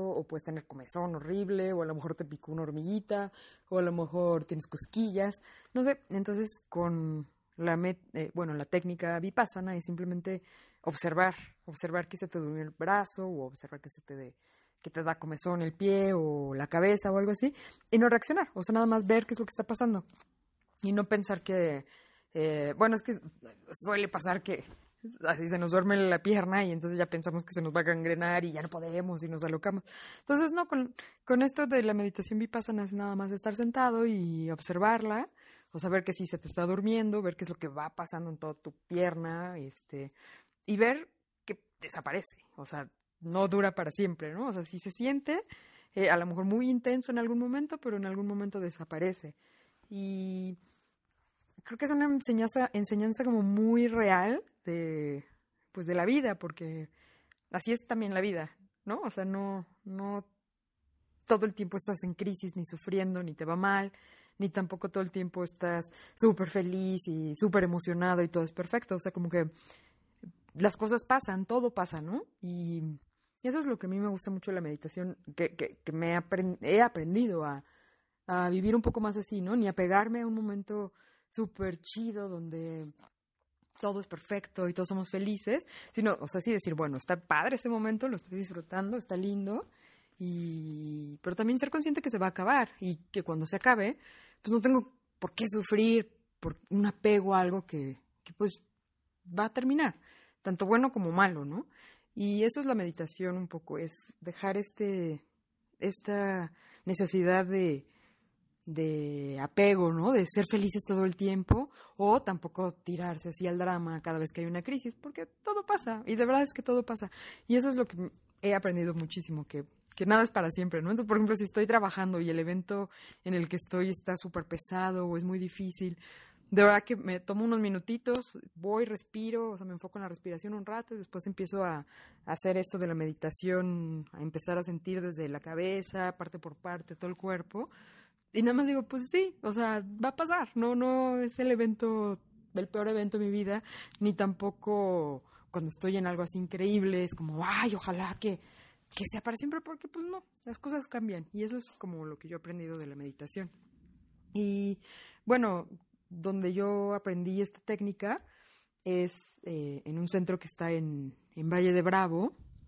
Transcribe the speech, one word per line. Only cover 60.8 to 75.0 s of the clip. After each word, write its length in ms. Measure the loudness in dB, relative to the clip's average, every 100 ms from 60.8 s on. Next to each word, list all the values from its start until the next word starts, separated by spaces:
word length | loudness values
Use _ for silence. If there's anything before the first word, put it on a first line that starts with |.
| _ _ _ _ 4
todo 200 | 4 4
el 80 |
tiempo 240 | -2 -6 -4
estás 260 | -4 -4
en 100 | -4
crisis, 420 | -4 -4 -4 -6 -6
ni 100 | -8
sufriendo, 580 | -8 -4 0 0 -2
ni 100 | -4
te 120 | -6 -2
va 100 | 0
mal, 360 | 2 2 0 -6 -20 -20 _ -4
ni 120 | -2
tampoco 400 | 0 -2 -4 -4
todo 140 | -2
el 80 | -2
tiempo 320 | -2 -4 -4
estás 480 | -6 -4 -2 -2 -4 -12 -18 4
súper 340 | 6 6 2
feliz 580 | 0 0 0 -2 -2 -2
y 260 | -4 -4 2
súper 280 | 4 4
emocionado 580 | 4 2 0 0 2 4
y 60 | 2
todo 160 | 2
es 100 | -2
perfecto. 420 | -4 -2 -2 -2 -4
O 40 |
sea, 120 | -4
como 180 | -4 0
que 200 | 2 0 -4 -20 -20 _ _ _ _ -20 -20 _
las 240 | 2 2 2
cosas 260 | 0 0 4
pasan, 400 | 2 2 -4 0
todo 280 | 0 0
pasa, 280 | 0 -4 -4
¿no? 220 | -6 -6 -8 _
Y 420 | -8 -6 -4 -4 -4 -8 _ _ _ _
eso 160 | -4 -2
es 60 | -2
lo 120 | -2
que 100 | -2
a 20 |
mí 100 | -2
me 100 | -2
gusta 220 | -2 -4
mucho 200 | -6 -4
de 40 | -4
la 60 |
meditación, 560 | -4 -6 -8 -6